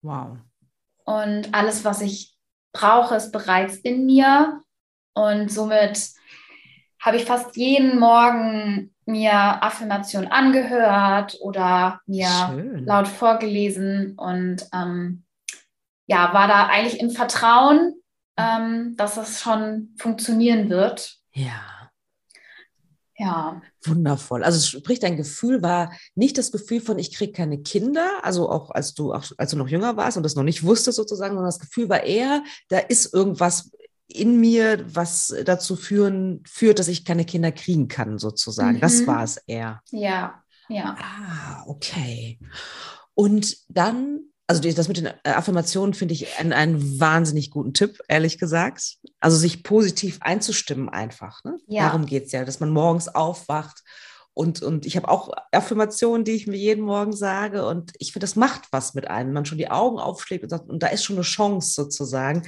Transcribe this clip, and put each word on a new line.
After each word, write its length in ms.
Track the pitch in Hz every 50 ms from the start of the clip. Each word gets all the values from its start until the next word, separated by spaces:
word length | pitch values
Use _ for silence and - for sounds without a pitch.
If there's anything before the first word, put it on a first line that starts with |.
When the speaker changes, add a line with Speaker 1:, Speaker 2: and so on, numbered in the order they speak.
Speaker 1:
Wow. 360 | - 151 143 135 127 123 117 123 113 _ _ _ _ _ _ _ _ _ _ _ _
Speaker 2:
Und 480 | - 214 214 214 208 208 208 208 - -
alles, 300 | 208 202 220 208 - -
was 160 | 214 196 -
ich 360 | 208 196 - - - _ _ _ _ _ _ _ _ _
brauche, 440 | _ - 214 208 226 240 240 240 240
ist 160 | 214 214 -
bereits 440 | - 214 - - 185 185 196 190 -
in 300 | - _ 247 247 254 262
mir. 560 | 262 262 269 269 269 277 285 302 320 302 - _ _ _ _ _ _ _ _ _ _ _
Und 360 | 208 214 214 208 208 208 202
somit 580 | 208 214 214 214 214 214 208 196 208 - - - - _ _ - - - - - - - _ _ _ _ _ _ _ _
habe 160 | - 220 214
ich 80 | 240 233
fast 320 | - 247 247 240 - -
jeden 420 | 226 240 262 269 277 262 262 254 247
Morgen 960 | 233 233 233 233 240 240 240 233 226 220 220 214 214 208 202 196 190 - _ _ _
mir 260 | - 220 214 220 214
Affirmationen 1000 | 208 202 202 208 - - - 220 226 - 233 214 202 202 202 - - 196 185 -
angehört 1040 | - 262 269 262 262 262 247 226 247 247 233 214 196 202 202 196 196 202 202 202 - -
oder 600 | - 202 190 196 185 180 185 180 180 185 190 - _
mir 220 | - 196 190 185 180 180 180 180 -
Speaker 1:
Schön. 340 | 131 139 185 262 254 151 127
Speaker 2:
laut 240 | 208 202 202 202 196
vorgelesen 1040 | - - 247 226 226 226 220 214 208 202 202 202 190 185 190 196 196 196 196 190 196
und, 520 | - 185 185 180 180 180 180 180 180 - -
ähm, 520 | - 185 180 180 175 175 175 175 180 175 _ _ _ _ _ - - - _ _ _ _ _ _ _ _ _
ja, 260 | - 196 175 175 170
war 140 | 180 202 196
da 200 | 208 208 202 196 -
eigentlich 320 | - 202 226 240 233 -
im 100 | 233 233
Vertrauen, 840 | - - 247 247 - - - 226 233 247 262 285 294 311 339 349 - - _ _ _ _ _ _ _
ähm, 580 | - 220 226 226 226 226 226 226 233 233 240 233
dass 200 | - 208 208 208
es 240 | 233 220 214 - -
schon 540 | - 233 220 220 214 214 220 220 214 - _ -
funktionieren 680 | - 233 220 - - - 226 220 233 240 233 220 202 190
wird. 480 | 180 180 196 233 240 - - - - _ _ _
Speaker 1:
Ja. 580 | _ 139 135 123 117 107 - - - - 120 _ _ _ _ _ _ _ _ _ _ - _ - - - - _ _ _ _ _ _ _ _ _ _ -
Speaker 2:
Ja. 420 | 208 185 170 165 160 160 175 170 - - _ _ -
Speaker 1:
Wundervoll. 600 | 160 160 170 165 143 143 135 - - 123 123 -
Also 340 | 160 170 160 139 - - 143
sprich, 200 | 147 - 247 247
dein 180 | - 180 175 151
Gefühl 420 | 151 147 - - - 233 262 247
war 300 | 175 170 175 175 175 170 - - - - _
nicht 240 | 175 226 277 - 262
das 140 | 240 -
Gefühl 280 | - 208 208 - 233 233
von, 180 | 226 226 214 180
ich 160 | 170 - -
krieg 200 | - 208 202 208
keine 240 | - 170 151 147 143
Kinder, 480 | 143 - - 180 196 254 294 320 339 370 403 381
also 260 | - - 180 175 170 -
auch 220 | - 156 - -
als 240 | - - 143 - -
du, 180 | - 151 139
auch 120 | - - - - -
als 140 | - 127 -
du 80 | - 151
noch 100 | 131 127
jünger 280 | 151 170 208 240 233 214
warst 180 | 208 247 226
und 60 | 190
das 140 | 156 156 -
noch 60 | 143
nicht 200 | 135 151 160 -
wusstest 340 | 156 175 226 226 - 262 233
sozusagen, 360 | - 220 214 214 185 196 196 208
sondern 140 | 190 185 180
das 100 | 170 -
Gefühl 300 | - - - - 233 185
war 120 | 190 - -
eher, 380 | - 180 220 247 269 285 294 294 - - - _ _
da 100 | 185 180
ist 340 | - - 254 - - -
irgendwas 600 | - 185 190 196 170 139 175 175 175 - - - - _ - - _ _ _ _
in 320 | - - 214 233 240 233
mir, 420 | 226 226 226 226 226 220 220 202 - -
was 420 | 156 170 175 170 - - - - - - -
dazu 320 | - 180 180 - - 190
führen, 640 | 165 - - 202 202 202 196 196 190 190 190 180 - -
führt, 320 | - - - 233 220 214 -
dass 100 | 180 160
ich 160 | 180 165 -
keine 220 | - 170 170 165
Kinder 260 | 165 - 170 165 165
kriegen 360 | 147 - - - 180 156 135 -
kann 300 | - - 113 107 107 104
sozusagen. 640 | - 107 107 - - - 107 110 123 120 117 -
Das 220 | - 165 240 240
Speaker 2:
Mhm. 40 | 240
Speaker 1:
war 160 | - 123 117
es 140 | 117 110 - - _
eher. 360 | - 113 113 113 113 110 113 _ _
Speaker 2:
Ja, 520 | - 214 208 196 185 185 180 180 - - _ _ _ _ _ _
ja. 280 | 226 208 - 196 - -
Speaker 1:
Ah, 640 | - 196 196 208 208 180 170 151 143 147 139 131 -
okay. 720 | - 143 143 - - - 180 135 123 117 117 113 113 117 - - - - - - - - - - - - - - _ _
Und 420 | - 208 202 208 214 208 - - - _ _
dann, 520 | - 180 175 214 226 247 262 285 294 302 311 _ _ _ _ -
also 120 | 175 165
die, 140 | 143 170 160
das 140 | 165 165 165
mit 80 | 196
den, 100 | 170 160
äh, 60 | 123 - _ _
Affirmationen 720 | 151 131 120 170 - 185 175 165 170 - 190 196 202 196
finde 200 | - 196 170 165
ich 240 | 143 - - - -
einen, 120 | 156 170
einen 460 | 139 139 151 160 165 147 143 143 135 131
wahnsinnig 540 | 160 156 156 165 170 156 147 156 139 -
guten 200 | - 147 - 123
Tipp, 280 | 139 - 202 208 202 - - _
ehrlich 300 | - 156 160 165 - -
gesagt. 580 | 185 165 156 165 175 233 - - - - - _ _ - _ _
Also 160 | - 160 165
sich 260 | 160 160 175 165 -
positiv 560 | - - 202 220 220 190 - - - 190 - -
einzustimmen 680 | - - 180 214 214 - 214 - - - 147 127 135 -
einfach, 560 | - 95 107 113 - - 98 - - - _
ne? 140 | - 330 349 _ _
Speaker 2:
Ja. 180 | 208 208 190
Speaker 1:
Darum 180 | 156 165 160 151
geht's 260 | 139 139 135 - -
ja, 120 | - 127 127
dass 140 | 131 135 -
man 120 | 160 151
morgens 360 | 156 151 156 170 165 170 165
aufwacht 800 | - - - 160 165 175 - - - 147 151 151 - - - _ _ - - - - - - _ _
und, 300 | _ - 160 170 160 -
und 240 | - 135 165 151 143
ich 100 | - -
habe 120 | 175 - -
auch 220 | 170 - - - - - - _
Affirmationen, 720 | - 180 - - 233 208 214 214 214 - - 233 233 233 226
die 80 | 220
ich 140 | 220 220 -
mir 100 | 214 196
jeden 280 | 196 202 214 214 214 214
Morgen 280 | 208 202 202 208 214
sage 540 | 208 196 202 196 190 196 208 214 196 202 -
und 260 | 107 160 175 170 - - -
ich 140 | - -
finde, 120 | - - 190
das 120 | 196 -
macht 320 | 214 240 262 - - - _
was 220 | - 131 127 - -
mit 140 | 139 - -
einem, 200 | 90 110 127 131
wenn 60 | 139
man 100 | 147 147
schon 140 | 143 160 151
die 120 | - -
Augen 280 | - 147 220 254 233 -
aufschlägt 460 | - - 180 - - - 185 175 -
und 60 | -
sagt, 200 | 170 165 - -
und 120 | - 165
da 40 | 180
ist 160 | - - 208 -
schon 120 | - 202
eine 80 | 180 175
Chance 480 | - - - 208 202 202 185 160 - -
sozusagen, 720 | - 147 143 - - 147 123 123 131 131 135 151 170 165